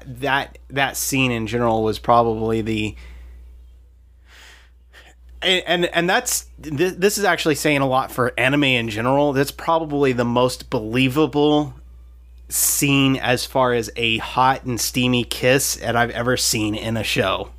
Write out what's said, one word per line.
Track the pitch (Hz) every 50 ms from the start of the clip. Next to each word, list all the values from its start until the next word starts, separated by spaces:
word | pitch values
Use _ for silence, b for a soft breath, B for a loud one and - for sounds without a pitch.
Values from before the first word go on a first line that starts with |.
| -
that | 143 120 120 135 135 135 139 - - - - - -
that | 131 139 135 123 -
scene | - - - 139 135 131 123
in | 120 113 110
general | 104 117 120 123 117 110 110 110
was | 110 104
probably | - - - 120 120 117 117 110 110 110 113 113 113
the, | 107 113 110 107 107 101 b b b b b b b b b b b b b b - - - - - - - - - - - - B B B B B B B B B B B - - - B B B B B - - - - -
and, | - 185 185 180 -
and, | 156 175 180 175
and | - - 170 170 180
that's, | 208 247 254 - - - - - - -
th-, | 131 156 147 135 175 185 165
this | 175 180 208 -
is | 208 202
actually | 180 165 - - 165 143
saying | - - 156 147 139
a | 139
lot | 131 127 131 117 -
for | - 131 120 123 -
anime | 120 123 131 143 147 139
in | 135 127 120 117 113
general. | 104 110 117 127 139 143 147 147 131
That's | 139 143 -
probably | - - - 165 165 165 165 151 143 143 143 135
the | 123 120 120
most | 120 120 123 127 127 127 - - -
believable | - 117 107 110 117 127 131 127 123 156 156 131 135 147 147 151 151 147 151 131 123 - - - - - - - - - - - - - - -
scene | - - - - - - 147 139 139 139 135 135 135
as | - - 120 127 120 -
far | - - 131 127 123 120
as | 117 110 107 -
a | 120 117 113 113
hot | 107 - - - 127 127 131 135 - -
and | 127 120 104
steamy | - - - 131 123 127 123 120 117
kiss | - - - 135 127 131 135 - - -
that | - - 113 113
I've | 117 120 117
ever | - 113 120 127 127
seen | 123 - - - 110 107 104 107
in | - 110 113 113
a | 110 104
show. | - - 127 101 95 92 92 92 - -